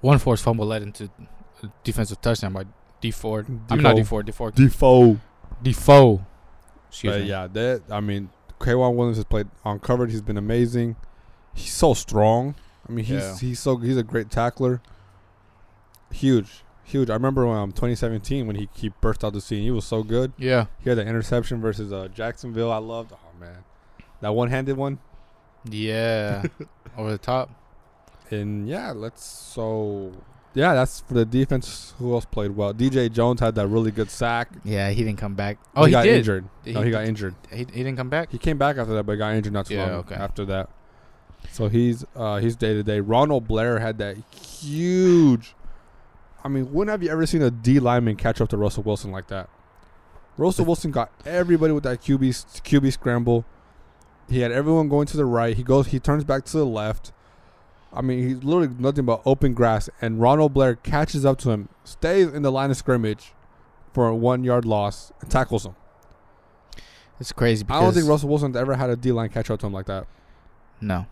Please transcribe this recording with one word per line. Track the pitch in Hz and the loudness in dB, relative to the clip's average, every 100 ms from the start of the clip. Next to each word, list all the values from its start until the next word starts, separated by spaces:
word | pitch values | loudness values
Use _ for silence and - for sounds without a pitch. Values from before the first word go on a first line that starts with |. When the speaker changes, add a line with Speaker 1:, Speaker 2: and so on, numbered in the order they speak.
Speaker 1:
One | 123 143 | 8 6
forced | - 113 | 6 2
fumble | - 113 107 | 2 0 -2
led | 110 | -4
into | 104 - 101 - - - - _ | -8 -12 -16 -16 -20 -20 -20 _
a | 104 - | -18 -10
defensive | - 113 107 110 | -6 -2 -4 -2
touchdown | - 117 101 | -2 0 -2
by | 95 95 - - - | -6 -10 -16 -20 -8
Dee | 117 | -6
Ford. | - 113 110 107 123 110 | -6 -6 -6 -6 -10 -2
I | 131 | 4
mean, | |
not | 143 | 6
Speaker 2:
Defoe. | 113 110 110 | 6 4 -2
Speaker 1:
Dee | 104 | -6
Ford, | - 113 107 | -8 -6 6
Dee | 135 | 6
Ford. | - 135 127 123 110 | 8 8 10 10 8
Speaker 2:
Defoe. | - _ - - | -2 _ -16 -6
Speaker 1:
Defoe. | 123 120 - 143 131 98 95 - - - - - _ | -4 -2 8 10 10 6 -2 -18 -20 -20 -20 -20 _
Excuse | - 107 | -8 -4
Speaker 2:
But | 101 | -4
Speaker 1:
me. | 101 | -4
Speaker 2:
yeah, | 95 92 | -6 -8
that, | 101 117 127 - | -4 -4 -4 -6
I | 107 | -8
mean, | 104 101 95 _ _ - | -6 -6 -8 _ _ -6
K'Waun | 123 123 127 120 | 0 2 2 2
Williams | 120 110 | 0 0
has | |
played | 104 113 104 - | 0 -2 -2 -8
uncovered. | - 104 - 123 120 | -8 -6 0 0 0
He's | 110 | -4
been | 107 104 | -4 -4
amazing. | 104 117 120 120 117 113 - - - - - | 0 2 2 0 -4 -6 -14 -20 -20 -20 -14
He's | - - | -10 -8
so | - 165 | 2 2
strong. | 120 - 107 107 117 135 143 - _ - | 2 0 0 2 2 -2 -8 -18 _ -10
I | |
mean, | 117 | -8
he's, | 110 131 | -4 -4
Speaker 1:
Yeah. | 95 95 | -6 -6
Speaker 2:
he's | 123 120 | -8 -4
so, | - 127 | -2 -2
he's | 120 131 | 0 0
a | |
great | 110 117 110 | 0 -4 -4
tackler. | - 117 - 131 123 - - - - _ _ _ _ - _ _ _ _ | -2 -2 0 -2 -2 -6 -20 -20 -20 _ _ _ _ -20 _ _ _ _
Huge, | - 135 127 98 - - _ | -2 2 2 0 -12 -20 _
huge. | - 139 123 | -8 -4 -2
I | |
remember, | 110 131 135 120 | 0 0 0 0
um, | 110 101 | 0 -4
twenty | 92 120 | -4 -4
seventeen | 120 120 110 98 139 117 | -2 -4 -6 -4 -4 -4
when | 101 | -6
he, | 101 | -8
he | - 110 - | -8 -10 -2
burst | 113 110 | -2 -2
out | 110 | -4
the | 101 | -6
scene. | - 107 | -8 -4
He | 107 | -2
was | 120 | -2
so | - 110 | -2 -4
good. | 107 117 131 - | -2 -2 -2 -4
Speaker 1:
Yeah. | 131 127 110 - | 0 0 0 -4
Speaker 2:
He | - | -2
had | 120 | -2
the | 107 | 0
interception | 113 107 123 113 120 | -4 -2 -2 -2 -4
versus, | 113 101 104 | -4 -6 -8
uh, | 98 92 | -10 -10
Jacksonville. | 95 113 117 127 113 117 | -10 -10 -10 -10 -4 -2
I | 110 | -4
loved. | 110 117 113 | -6 -12 -14
Oh | 95 85 82 | -20 -20 -20
man, | 87 90 90 _ _ - - - | -20 -20 -20 _ _ -20 -20 -10
that | 104 | -4
one-handed | 110 120 131 135 135 | 0 0 -2 -2 -4
one. | 139 139 - - - _ _ _ 117 | -4 -6 -12 -20 -20 _ _ _ -14
Speaker 1:
Yeah. | 107 110 110 113 110 104 101 101 - - | -8 -4 -2 0 -2 -2 -4 -6 -8 -20
Speaker 2:
<laughs> | _ - - | _ -20 -10
Speaker 1:
Over | 107 | -6
the | 104 | -6
top. | - 127 - 120 _ - _ _ _ - - | -4 -4 -4 -12 _ -20 _ _ _ -20 -10
Speaker 2:
And | 107 104 104 104 | -6 -6 -6 -6
yeah, | 170 247 | -8 -8
let's, | 120 110 - | -10 -12 -14
so | - - - - 110 110 107 101 98 92 - - _ | -20 -20 -16 -8 -6 -4 -4 -6 -10 -16 -20 -20 _
yeah, | - 160 | 0 2
that's | 147 131 - | 4 0 -4
for | - | -4
the | 123 113 | 0 2
defense. | 120 135 131 - - - - | 2 0 -2 -4 -14 -18 -10
Who | 123 | -4
else | 120 | -4
played | 110 - 104 101 | -4 -6 -6 -2
well? | 104 | -4
D | 107 127 | 0 0
J | 131 120 | 2 0
Jones | 113 117 120 | 2 0 2
had | 113 110 | 0 0
that | 101 | 0
really | 110 110 | 2 0
good | 107 107 | -2 -6
sack. | - 117 117 120 - | -4 -4 -2 -6 -10
Speaker 1:
Yeah, | 101 104 98 | -6 -4 -2
he | 107 | -2
didn't | 110 101 | -2 -4
come | 104 | -8
back. | 98 101 104 | -6 -6 -6
Speaker 2:
He | - - | -10 4
Speaker 1:
Oh, | |
he | 151 | 6
Speaker 2:
got | 127 | 6
Speaker 1:
did. | 120 226 | 6 4
Speaker 2:
injured. | 110 95 92 - | 2 -2 -6 -16
Speaker 1:
Did | 113 | -8
Speaker 2:
No, | 113 | -2
Speaker 1:
he | 110 | 0
Speaker 2:
he | |
got | 110 | 0
Speaker 1:
did | 110 | -2
Speaker 2:
injured. | 107 98 92 - | -4 -6 -10 -16
Speaker 1:
He, | 113 | -12
he | |
didn't | 123 139 131 127 | -12 -8 -8 -6
come | 127 | -6
back? | 151 165 | -4 -6
Speaker 2:
He | 120 | -4
came | 170 151 | -4 0
back | 139 139 | 0 0
after | 113 | -2
that, | 110 | -2
but | 104 104 | -2 -4
got | 107 | -2
injured | 110 104 | -2 -2
not | 101 95 | -4 -6
too | |
Speaker 1:
Yeah, | 104 92 | -4 -4
Speaker 2:
long | 87 | -6
Speaker 1:
okay. | 87 | -8
Speaker 2:
after | 95 98 - 98 | -8 -8 -6 -4
that. | 95 92 - _ _ - - _ - - | -4 -6 -12 _ _ -20 -20 _ -20 -18
So | - 110 | -4 0
he's, | 113 120 117 135 - | 2 2 0 -8 -8
uh, | 110 104 | -4 -2
he's | 113 117 | -2 -2
day | 110 | -2
to | 107 | -2
day. | 104 104 | -2 -2
Ronald | 101 113 147 139 113 | 0 2 2 0 -2
Blair | 110 117 117 | -2 0 0
had | 113 110 | -2 -6
that | 104 101 110 | -8 -10 -16
huge. | - - - 147 151 175 185 185 175 156 120 113 - - - _ - - - - - | -20 -20 -16 -8 -4 0 4 6 8 8 6 0 -16 -16 -16 _ -20 -20 -20 -20 -14
I | 139 | -6
mean, | 139 131 | -4 -2
when | 143 208 | -2 -2
have | 214 | -2
you | 175 | -2
ever | 160 160 | -2 0
seen | 160 | 2
a | 135 | 2
D | 117 113 139 | 0 4 4
lineman | 123 123 117 104 | 4 2 0 0
catch | 117 113 | -2 0
up | 110 | -2
to | 104 | 0
Russell | 104 - | -2 -2
Wilson | 104 101 104 | -4 -4 -6
like | 95 90 | -12 -10
that? | 98 90 _ _ _ - - _ - - - | -12 -12 _ _ _ -20 -20 _ -20 -20 -2
Russell | 160 185 | -2 0
Speaker 1:
But | 170 | 0
Speaker 2:
Wilson | 170 165 | 0 -2
got | 131 117 - - | -4 -6 -8 -6
everybody | 175 175 170 160 | -2 2 4 4
with | 147 | 2
that | 143 123 | -2 -6
Q | - 135 | 0 2
B, | 131 | 2
s-, | 120 - - | -2 -8 -16
Q | - 143 | 2 4
B | 135 | 4
scramble. | 127 - 120 120 117 117 - _ - - _ - _ - | 0 -2 0 2 0 0 -16 _ -20 -20 _ -20 _ -6
He | 123 | -2
had | 120 | 0
everyone | 120 147 160 151 | 0 2 2 4
going | 143 147 | 0 0
to | 151 | -2
the | |
right. | 139 117 117 110 | 0 2 0 -2
He | |
goes, | 123 135 135 | 2 4 4
he | 131 | 0
turns | - 147 | 0 0
back | 147 135 - | 0 -4 -2
to | 156 | -2
the | 143 | 0
left. | 110 107 107 - - _ _ - _ _ _ - | -2 -4 -6 -10 -18 _ _ -20 _ _ _ -16
I | - | -6
mean, | 131 127 127 | -2 -2 -2
he's | 127 | -2
literally | 135 175 156 123 | 0 2 2 0
nothing | 127 143 127 | -2 0 0
but | 113 | 0
open | - 135 139 | 2 4 2
grass. | 120 120 110 - - | 4 2 2 -2 -6
And | 117 113 | -4 2
Ronald | 117 147 151 | 4 6 4
Blair | 139 131 117 | 4 2 2
catches | - 147 151 147 | -2 -2 0 0
up | 139 135 | 2 2
to | 131 | 0
him, | 107 98 _ | -2 -4 _
stays | - - 160 190 175 | -20 -6 0 4 4
in | 143 | 2
the | 143 | -2
line | 135 139 | 0 0
of | 131 | -2
scrimmage | - 123 110 107 - - _ _ _ _ - | 0 0 0 -4 -10 -20 _ _ _ _ -10
for | - 120 | 0 2
a | |
one-yard | 113 117 127 127 123 113 | 2 2 2 2 0 2
loss, | 107 101 - - - | 0 -2 -6 -16 -18
and | - | -2
tackles | 139 127 113 | 0 0 -2
him. | 98 90 - _ _ - _ _ _ _ _ - - - _ - | -4 -16 -20 _ _ -20 _ _ _ _ _ -20 -20 -20 _ -18
Speaker 1:
It's | 123 | -14
crazy | - 120 110 104 | 0 2 2 0
Speaker 2:
I | |
don't | 135 | 2
think | 170 | 4
Speaker 1:
because | 175 151 | 4 4
Speaker 2:
Russell | 151 143 | 2 2
Wilson's | 147 143 123 | 0 0 -2
ever | 131 131 | -2 -2
had | 131 | -2
a | 120 | -2
D | 127 | 0
line | 120 113 | -2 -2
catch | - 110 | -6 -4
up | 110 | -4
to | 104 | -4
him | |
like | 98 95 | -8 -8
that. | 98 - - _ - - _ _ - | -8 -10 -18 _ -20 -20 _ _ -12
Speaker 1:
No. | 104 92 98 | -4 -4 -6